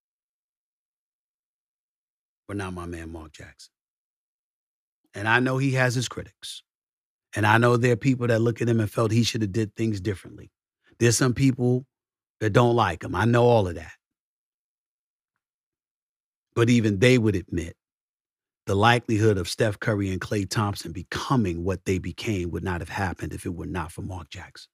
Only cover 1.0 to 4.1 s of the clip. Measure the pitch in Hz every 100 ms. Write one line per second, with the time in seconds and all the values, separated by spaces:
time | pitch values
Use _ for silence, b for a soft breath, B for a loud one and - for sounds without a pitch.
1 | _ _ _ _ _ _ _ _ _ _
2 | _ _ _ _ - 101 95 90 85 85
3 | 82 80 78 - - - - _ _ _
4 | _